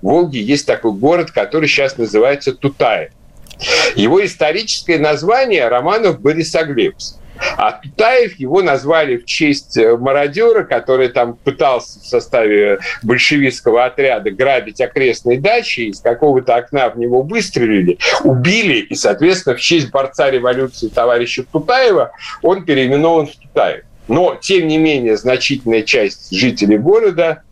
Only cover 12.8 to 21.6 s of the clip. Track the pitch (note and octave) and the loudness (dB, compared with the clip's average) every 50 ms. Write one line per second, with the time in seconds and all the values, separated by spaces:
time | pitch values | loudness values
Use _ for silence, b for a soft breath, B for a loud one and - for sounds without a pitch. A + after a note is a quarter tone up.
12.8 | B B B B B G#2+ A#2+ B2 - - D3+ D3 C#3 C3 A#2+ - - B2 A2 A#2 | B B B B B -2 0 2 2 2 2 2 0 0 -2 -2 0 2 2 2
13.8 | B2 B2+ - - C3+ C3 B2 G#2+ G2 G#2+ G2 G2 B2+ C#3 C#3 B2+ A#2+ G#2+ G#2 - | 2 0 0 0 0 0 0 0 -2 -6 -2 0 0 2 2 0 -2 -6 -6 -6
14.8 | B2+ B2 - C#3+ C3+ B2 A2+ - - B2 B2 C3+ C#3+ G3+ A3+ A#3+ - - - - | -6 -4 -2 0 0 0 0 0 0 0 0 0 2 0 0 0 -2 -4 -6 -6
15.8 | A#2 G#2+ F#2+ - - G#2+ A#2+ A#2+ - D3 C3+ C3 B2+ B2+ A#2 A#2+ A#2+ - - C#3 | -6 -8 -8 -4 -2 -2 0 2 2 2 2 2 2 2 0 0 0 -2 -2 -2
16.8 | C3 A2+ A2+ A#2+ A#2+ B2 B2 B2+ C3+ D3+ G#3 A#3 G#3 - - - A#2+ A2 A2 G2 | -2 -2 -2 -4 -4 0 0 0 0 0 -4 -4 -4 -4 -2 -2 0 2 2 2
17.8 | F2+ F2 F2+ B B B B B B - C3 B2 B2 D#3+ G3+ A#3 A3 F#3+ C3+ A2 | 2 0 -2 B B B B B B 2 2 2 2 0 0 0 0 0 0 -2
18.8 | - - - - - C#3+ G#2 - C#3+ F3 F#3 F3+ - D3 B2 - - - F3 E3 | -2 -4 -8 -2 -2 -2 0 2 2 2 2 2 0 -4 -4 -2 0 0 0 0
19.8 | C#3 A2+ - C#3 C3+ C3+ - - D#3 C#3 C3 B2+ A#2+ B2 B2 B2+ C3+ B2+ - - | 0 0 -2 -2 -2 -2 -2 0 0 0 0 0 0 0 0 0 -2 -6 -6 -8
20.8 | - A2 - - A#2+ A#2+ A#2+ A#2+ A#2+ A#2+ - - A#2+ _ - D#3+ | -10 -4 -2 0 2 2 2 0 0 -4 -6 -8 -10 _ -6 -6